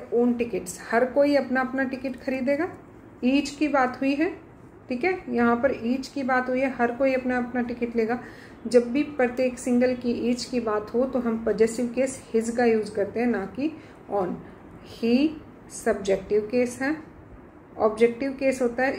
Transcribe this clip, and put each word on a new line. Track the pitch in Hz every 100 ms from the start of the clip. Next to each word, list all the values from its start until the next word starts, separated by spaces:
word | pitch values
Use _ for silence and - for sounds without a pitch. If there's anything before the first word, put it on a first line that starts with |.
| -
own | 226 240 240
tickets, | 233 180 - - -
हर | 226 247
कोई | 277 285 285
अपना | 247 254
अपना | 254 262
ticket | 262 262 262 247
खरीदेगा। | - 262 262 285 370 - - - - -
Each | 247 277 285
की | - 302
बात | 269 247 -
हुई | 269 277
है, | 339 - - - - - -
ठीक | 247
है, | 349 370 -
यहाँ | 240 233 233
पर | 269 -
each | 226 269 262
की | 285
बात | 254 254 247
हुई | 254
है, | 269 254
हर | 240 240
कोई | 269
अपना | 254 254 247
अपना | 240 247
ticket | 240 233 233 233
लेगा। | 220 240 - - - - 226
जब | 240 240
भी | 262 294
प्रत्येक | - 247 240 254 247
single | 269 240 247 247
की | 247 226 233
each | 240 -
की | 254
बात | 214 214 208
हो | 233 262
तो | 262
हम | 240 226 226
possessive | 196 226 226 240 247
case | 269 - -
his | 226 226 233
का | 240
यूज़ | 220 202 -
करते | 196 220
हैं, | 240
ना | 208 196 247
कि | 302 - - - -
on। | 202 175 175 - - - - -
ही | - 226 247 302 - - - - -
subjective | 233 202 196 190 - 208 214
case | 247 247 -
है, | 269 311 - - - - - - - -
Objective | 214 208 233 233 269 269
case | 269 262
होता | 240 240
है | 262